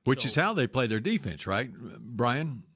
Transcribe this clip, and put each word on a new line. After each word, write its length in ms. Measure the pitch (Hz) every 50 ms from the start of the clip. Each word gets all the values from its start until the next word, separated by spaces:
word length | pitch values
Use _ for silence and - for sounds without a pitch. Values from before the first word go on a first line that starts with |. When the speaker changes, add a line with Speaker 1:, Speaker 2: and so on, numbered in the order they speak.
| -
Speaker 1:
Which 160 | 127 135 135 -
Speaker 2:
So 40 |
Speaker 1:
is 80 | 127 -
how 180 | 147 175 214 226
they 140 | 175 127
play 200 | - - 131 127
their 120 | 110 110 107
defense, 440 | 117 196 226 190 - 98 80 76 -
right, 220 | 95 95 107 127 123 - - - - - -
Brian? 640 | - 113 123 104 120 120 123 143 160 156 131 110 - _ _